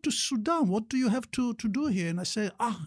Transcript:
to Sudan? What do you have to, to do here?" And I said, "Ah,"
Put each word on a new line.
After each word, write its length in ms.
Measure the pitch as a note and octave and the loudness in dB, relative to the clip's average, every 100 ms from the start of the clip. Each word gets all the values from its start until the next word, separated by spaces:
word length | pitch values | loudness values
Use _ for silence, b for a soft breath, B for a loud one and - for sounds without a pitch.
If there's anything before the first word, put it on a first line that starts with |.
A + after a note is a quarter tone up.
to 80 | D4+ | -2
Sudan? 560 | - - B3 G#3+ E4+ G3+ | -2 0 0 2 2 4
What 220 | G#3 A3 | 2 0
do 80 | C4 | 0
you 120 | B3 | 2
have 220 | B3 - | 2 0
to, 240 | - B3 A3+ | -2 -2 0
to 120 | A3 | -2
do 200 | B3 D4+ | 0 0
here?" 220 | F#3+ E3 | 0 0
And 100 | F3 | -2
I 60 | F3+ | -2
said, 260 | A3 G#3 - | -2 -2 -2
"Ah," 260 | A#3 F3+ | -2 -2